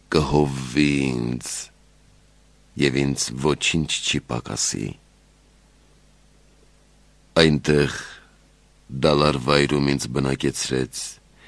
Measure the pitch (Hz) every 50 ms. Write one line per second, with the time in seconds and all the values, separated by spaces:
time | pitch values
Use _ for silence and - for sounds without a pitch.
0 | _ _ - 78 76 71 73 76 73 69 67 67 65 62 62 73 73 73 71 69
1 | 67 65 62 60 58 60 62 58 - - - - - - _ _ _ _ _ _
2 | _ _ _ _ _ _ _ _ _ _ _ _ _ _ _ - 71 69 64 69
3 | 69 69 67 - - - 60 65 69 78 69 - - - - 82 76 - - -
4 | - - - 71 - - 60 60 - - - - - - - 50 52 50 50 -
5 | _ _ _ _ _ _ _ _ _ _ _ _ _ _ _ _ _ _ _ _
6 | _ _ _ _ _ _ _ _ _ _ _ _ _ _ _ _ _ _ _ _
7 | _ _ _ _ _ _ _ 82 82 80 76 69 - 76 76 73 71 67 - -
8 | - - - - - _ _ _ _ _ _ _ _ _ _ _ _ - 65 67
9 | 67 76 76 73 76 76 67 67 60 69 73 71 71 69 73 71 71 71 69 65
10 | - 60 62 69 67 67 67 - - 69 - - - - 65 65 64 - - -
11 | - - - - _ _ _ _ -